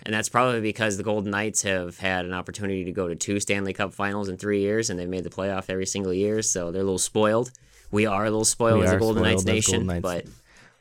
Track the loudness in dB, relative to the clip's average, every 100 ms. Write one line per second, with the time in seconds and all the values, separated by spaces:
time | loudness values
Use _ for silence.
0 | -2 -2 0 2 2 2 0 0 0 0
1 | 0 0 0 -2 0 0 0 0 -2 -4
2 | -2 -2 -2 -6 -8 -6 -4 -4 -4 -4
3 | -4 -4 -2 -2 0 -2 -2 -4 -6 -4
4 | -4 -4 -4 -4 0 0 2 0 -2 -4
5 | -4 -4 -6 -4 -4 -4 -4 -4 -2 -2
6 | -2 0 0 0 0 -2 -2 -2 -2 0
7 | 0 2 4 2 0 -8 _ -20 -2 0
8 | 2 2 0 2 0 2 4 6 4 4
9 | 4 4 4 4 4 2 2 2 0 0
10 | -2 -4 -6 -16 _ -20 -20 _